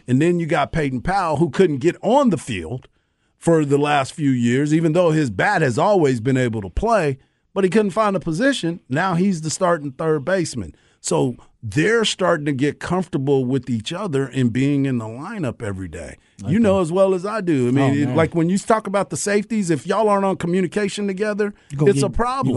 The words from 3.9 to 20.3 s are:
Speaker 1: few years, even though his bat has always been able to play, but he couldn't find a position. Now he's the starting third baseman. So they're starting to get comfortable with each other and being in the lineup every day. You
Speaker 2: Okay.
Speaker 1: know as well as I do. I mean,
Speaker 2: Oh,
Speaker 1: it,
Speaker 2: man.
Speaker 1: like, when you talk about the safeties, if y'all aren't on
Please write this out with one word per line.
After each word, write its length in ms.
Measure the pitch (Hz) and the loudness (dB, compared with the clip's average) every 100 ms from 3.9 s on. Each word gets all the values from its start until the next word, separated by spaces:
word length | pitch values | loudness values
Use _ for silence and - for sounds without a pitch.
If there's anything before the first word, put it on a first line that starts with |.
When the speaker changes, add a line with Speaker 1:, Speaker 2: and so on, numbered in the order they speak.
| 147 135 | 0 -2
Speaker 1:
few 180 | - 139 | -2 0
years, 420 | 127 120 127 147 | 2 2 2 2
even 180 | 156 165 | 2 2
though 200 | 160 175 | 2 2
his 180 | 156 139 | 2 0
bat 320 | 95 180 196 | 0 0 2
has 160 | 143 113 | 0 2
always 420 | 185 202 143 123 | 2 4 2 2
been 160 | 117 131 | 0 0
able 240 | 123 110 | 0 -2
to 60 | 95 | -6
play, 480 | - 214 220 151 131 _ _ _ | -4 0 2 0 -4 _ _ _
but 80 | 190 | -2
he 60 | 190 | 2
couldn't 220 | 220 208 | 2 2
find 240 | 190 214 190 | 0 0 0
a 40 | |
position. 600 | 170 160 269 262 165 170 - | -4 0 0 0 -4 -6 -4
Now 260 | 135 190 | -2 0
he's 280 | 170 202 170 | 0 0 0
the 80 | 156 | -4
starting 420 | - 185 170 143 | -2 0 0 -4
third 320 | 127 160 156 | -4 -2 0
baseman. 500 | 139 190 156 123 82 - _ _ | 0 -2 -2 -6 -10 -14 _ _
So 360 | - 160 135 120 - _ | -2 0 0 -4 -16 _
they're 420 | 110 98 175 233 | -4 0 2 2
starting 400 | 214 - 180 170 147 | 0 0 0 0 -2
to 60 | |
get 280 | 135 143 - | -2 -2 -2
comfortable 640 | - 175 - 151 135 139 123 | -4 -4 -2 -4 0 0 2
with 240 | 135 - | -2 -2
each 220 | 113 107 | -4 -4
other 340 | 175 208 135 135 | -8 -4 -2 -2
and 260 | 135 123 | 0 0
being 320 | 123 139 143 139 | 2 0 0 0
in 120 | 123 | -4
the 80 | 110 | -6
lineup 560 | 117 175 226 135 104 | -12 -12 -6 -6 -6
every 260 | 110 95 92 | -8 -8 -10
day. 280 | 85 71 - _ - | -12 -14 -18 _ -10
You 140 | 101 202 | 0 4
Speaker 2:
Okay. 20 | |
Speaker 1:
know 220 | 214 196 | 4 4
as 120 | 165 | 2
well 220 | 180 196 | 2 2
as 100 | 185 | 2
I 160 | 190 220 | -4 -4
do. 280 | 175 143 123 | 0 2 2
I 20 | |
mean, 200 | 135 135 | 4 2
Speaker 2:
Oh, 40 | |
Speaker 1:
it, 120 | 143 139 | 2 2
Speaker 2:
man. 80 | 147 | 2
Speaker 1:
like, 180 | 165 | 2
when 160 | 170 165 | 2 0
you 80 | 190 | 0
talk 280 | - 220 214 | 2 0 0
about 220 | 196 185 | -2 -2
the 60 | 156 | -4
safeties, 540 | 202 208 - 220 175 | -2 -2 0 -2 0
if 160 | 151 165 | -2 -2
y'all 220 | 196 214 | 0 2
aren't 140 | 202 | 2
on 100 | 196 | 0